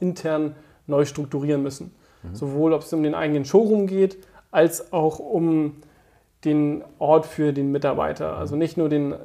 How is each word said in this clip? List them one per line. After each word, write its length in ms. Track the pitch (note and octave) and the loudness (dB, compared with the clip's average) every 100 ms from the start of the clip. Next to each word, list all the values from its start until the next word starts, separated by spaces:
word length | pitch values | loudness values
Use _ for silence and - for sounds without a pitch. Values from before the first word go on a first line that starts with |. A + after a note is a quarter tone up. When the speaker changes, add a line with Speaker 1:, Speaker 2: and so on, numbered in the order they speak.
Speaker 1:
intern 540 | F3+ F3 E3 D#3 D3+ D3 - _ - | -4 -4 -2 -2 -2 -6 -20 _ -2
neu 200 | C#3+ D3 | 2 2
strukturieren 560 | - C#3 C#3+ C#3+ C#3+ | -2 -6 -4 0 0
müssen. 320 | C#3 C3+ E3+ - _ _ | -2 -6 -14 -20 _ _
Speaker 2:
Mhm. 120 | F2+ | -16
Speaker 1:
Sowohl, 400 | G2 C#3 C#3 D#3+ | -10 -6 0 2
ob 80 | D#3 | 2
es 100 | D3 | 0
um 100 | E3 | -2
den 120 | D3+ | 0
eigenen 320 | D#3+ D#3 D3 C3+ | 0 -2 -2 2
Showroom 400 | F#3+ A3 G#3+ G3 | 4 4 2 2
geht, 320 | F#3+ F#3+ - - - _ | 2 0 0 -20 -20 _
als 420 | - E3 E3 - | 2 2 2 -6
auch 260 | F3+ D#3 D3+ | -2 0 -2
um 580 | - G3 E3 D#3+ D3+ D3 - _ _ _ _ _ | -4 0 2 2 0 -6 -18 _ _ _ _ _
den 400 | D3+ D3+ D3 D3 - - | 0 2 0 -2 -8 -4
Ort 260 | D3 D#3 | 4 4
für 300 | D#3 - D3+ | 4 0 0
den 180 | C#3 C#3 | 0 -2
Mitarbeiter. 640 | C#3 C#3+ C#3 D3+ - D#3+ D3+ | 0 0 0 -2 -4 -6 -6
Also 180 | D3+ | -4
nicht 220 | D3 E3 E3+ | -2 -2 0
nur 140 | D#3 | 0
den, 240 | D3 C#3+ - | 0 0 -4